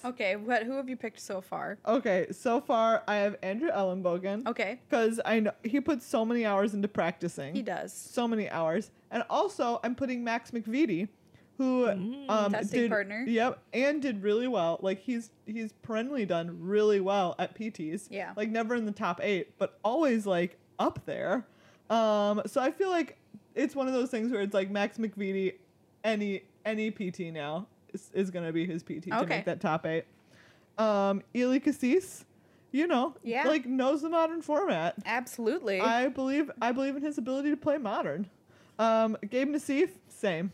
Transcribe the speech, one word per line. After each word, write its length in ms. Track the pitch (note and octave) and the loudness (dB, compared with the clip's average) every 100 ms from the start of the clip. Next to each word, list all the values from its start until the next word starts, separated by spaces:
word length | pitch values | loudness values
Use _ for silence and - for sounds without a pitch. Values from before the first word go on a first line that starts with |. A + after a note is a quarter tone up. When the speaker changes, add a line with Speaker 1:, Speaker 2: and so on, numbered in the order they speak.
Speaker 1:
Okay, 320 | B3 B3 G3+ G#3 | -10 -2 0 0
what, 280 | G#3+ A#3+ | 0 0
who 80 | A3+ C4+ | 0 -4
have 140 | B3+ | -6
you 60 | B3 | -8
picked 220 | A3+ - | -8 -10
so 200 | - F#3+ | -8 -8
far? 380 | - E3 C#3+ G#3 - | -6 -6 -6 -4 2
Speaker 2:
Okay, 400 | B3 A3+ F#3 - | 2 4 2 0
so 280 | F#3 B3 A#3 | -2 0 0
far 420 | A#3+ A#3 A3+ A3+ - | 2 4 4 4 2
I 60 | G#3 | 2
have 200 | G3+ G3+ | 2 0
Andrew 280 | F#3 G#3+ D#4+ | -4 -2 0
Ellenbogen. 760 | G3+ F#3+ F#3 F3+ F3 F#3+ G#3 B3 | 0 0 0 0 0 -2 -4 -4
Speaker 1:
Okay. 340 | A#3 G3 B3 - | -2 -4 -4 -2
Speaker 2:
'Cause 300 | A#3+ A3+ A3+ | 2 2 2
I 160 | - A3 | 0 2
know 120 | G#3 - | 2 -2
he 160 | A3+ C#4 | -2 0
puts 240 | D4 C4 | 0 -2
so 220 | - A#3+ A3+ | 0 0 2
many 180 | A#3+ | 0
hours 300 | A3 G3 G#3 | 2 2 2
into 120 | G3+ G3+ | 0 -2
practicing. 680 | - E3+ F3 E3+ - C#3 | 0 0 -2 -6 -6 -6
Speaker 1:
He 80 | F3+ | -4
does. 320 | G#3+ F3 E2+ | -4 -6 -6
Speaker 2:
So 340 | - - - A#3 | -10 -6 -2 0
many 220 | A3+ G3 | 0 -2
hours. 400 | E3 D#3+ F3+ - _ _ | 0 0 0 -2 _ _
And 140 | A#3 - | -6 0
also 500 | C4+ F#4+ - A#3+ A#3+ | 0 0 0 0 0
I'm 100 | A#3 | -2
putting 280 | B3 C4+ B3 | -2 -2 -2
Max 280 | A#3 A#3 - | -2 -4 -4
McVitie, 580 | A#3 A3 B3+ D#4 E3 G#3 - _ - _ - | -8 -2 2 2 2 -2 -8 _ -20 _ -2
who, 280 | C4 B3+ A#3 | 2 4 2
Speaker 3:
Mm. 420 | G3 G3+ C#4 C#4 | 0 -4 -6 0
Speaker 2:
um, 240 | G#3+ G3+ | 2 2
Speaker 1:
Testing 280 | G#3+ G#3 B3 | 0 0 0
Speaker 2:
did, 80 | A#3 | 2
Speaker 1:
partner. 340 | G#3 G3 G#3+ B3 | 0 -2 -4 0
Speaker 2:
yep, 360 | A3+ B3 - _ | 2 2 -2 _
and 300 | A3 C#4 D4+ | 0 2 2
did 200 | C4+ G3+ | -2 0
really 240 | G3+ G#3 B3+ | 2 2 2
well. 320 | G#3+ E3 E3+ | 2 0 0
Like, 180 | F#3+ G3 | -2 -2
he's, 300 | - A#3 A3+ _ - | -2 -4 -6 _ -10
he's 260 | A3 A3 | -6 -8
perennially 540 | - - A3 B3 C#4+ F#3+ | -10 -4 -4 -2 -2 0
done 320 | E3+ E3+ E3+ | 0 -2 -6
really 400 | F3 G#3 G#3+ G3+ | 0 4 6 4
well 340 | F#3+ G3+ F3 - | 4 2 2 -2
at 160 | F3+ | -6
P 160 | - A3 | -4 -8
Ts. 380 | - D#3 F#3 - | -6 -6 -6 -8
Speaker 1:
Yeah. 240 | G3 F3 G3 | -8 -8 -4
Speaker 2:
Like, 140 | G#3+ | -2
never 240 | A3+ A3 | -2 0
in 100 | A#3+ | -2
the 80 | A3 | -2
top 280 | G3+ G3 F3 | -2 -2 0
eight, 340 | G3+ F#3 - _ | 0 0 -2 _
but 220 | F#3+ - | -4 -2
always, 440 | G#3 C#4 D4+ A3+ G3+ | 0 2 4 2 2
like, 320 | F3 F3 - _ - | 2 0 -4 _ -2
up 220 | C4+ - - | -2 -2 -8
there. 400 | B2 D3 A#3+ - _ - _ - | -4 0 0 -2 _ -20 _ 0
Um, 540 | A3+ A3 G#3+ G#3 G#3 | 2 4 4 4 2
so 160 | G#3 C4 | 0 0
I 100 | C4+ | 0
feel 180 | - F#4+ | 0 0
like 260 | F4 C#4 - _ - _ | 2 0 -8 _ -20 _
it's 200 | - D4 | -2 -2
one 120 | C#4 C4 | 0 0
of 60 | |
those 160 | B3+ B3+ | 0 0
things 200 | A3+ A#3 | -2 -2
where 120 | A3+ | 0
it's 100 | G3 | 0
like 180 | G#3 G3 | 0 0
Max 280 | G3+ G#3 - | 0 -2 -2
McVitie, 560 | A3 G3 G3 F#3+ F#3 - _ _ _ _ | -6 -2 -2 0 -2 -4 _ _ _ _
any, 380 | A3 G#3+ G#3 G3 - _ G#3+ | -2 0 0 -4 -8 _ -4
any 240 | A3 A3 | -2 -2
P 200 | G#3+ F#3 | -2 -6
T 200 | F3 E3+ | -4 -8
now 380 | D#3+ D3 D#3+ G#3+ _ - | -6 -4 -6 -8 _ -14
is, 160 | F#3+ - | -14 -6
is 180 | F#3 F#3+ | -2 -2
gonna 220 | F3+ E3 | -2 -2
be 140 | D#3+ F3 | -2 -2
his 160 | E3+ | -4
P 180 | - D#3+ | -6 -8
T 80 | F#3 | -2
to 120 | A3 | -2
Speaker 1:
Okay. 160 | C4+ G#3 | 0 -2
Speaker 2:
make 80 | F#3+ | -2
that 140 | D#3+ | -2
top 240 | E3+ D#3+ D#3+ | 0 0 0
eight. 180 | D#3+ - _ _ - - _ _ - | -2 -4 _ _ -20 -20 _ _ 0
Um, 440 | A3 G3+ G3 G3 - | 2 4 2 0 -2
Ely 240 | A#3 B3 C4 | 0 2 4
Cassis, 680 | D4+ - B3 F4 - - - _ _ _ _ | 2 0 2 2 2 -12 -20 _ _ _ _
you 160 | C4+ F4 | 0 2
know, 280 | C4 C4 - | 2 2 -4
Speaker 1:
Yeah. 220 | A#3 A#3+ D4 | -4 0 2
Speaker 2:
like, 180 | D#4 B3 | 2 0
knows 360 | C4 C4 D4 | 2 2 2
the 80 | D#4+ | 2
modern 320 | E4 D#4+ E4+ | 2 2 -2
format. 540 | D4+ D#4 F#4+ F3 E3 - G3 | -2 0 2 2 0 -4 -4
Speaker 1:
Absolutely. 760 | A#3 B3 - A3 E4 A3 F#3+ | -4 -4 -2 0 0 0 2
Speaker 2:
I 280 | A3 A#3 C4 | 2 2 2
believe, 420 | C4 C4 C#4+ C#4+ - | 0 0 0 -2 -2
I 120 | A#3 | -2
believe 240 | B3+ C4+ C#4 | 0 -2 -2
in 60 | |
his 140 | D4 D4 | -4 -4
ability 320 | A#3+ C4 D4 | -2 -2 0
to 60 | D4 | 0
play 220 | D4+ D4 | 0 0
modern. 500 | G#3+ B3+ G3+ D3+ G3 - _ - - - | -2 -2 -2 -4 -6 -10 _ -20 -16 0
Um, 380 | A3+ A3 A3 A3 G#3 | 4 4 2 0 -2
Gabe 180 | B3 C#4+ | 0 0
Nassif, 420 | D4 - C#4 F4+ - - | 0 0 2 2 -2 -20
same. 440 | - G#3 E3 F3+ | -4 -2 0 -4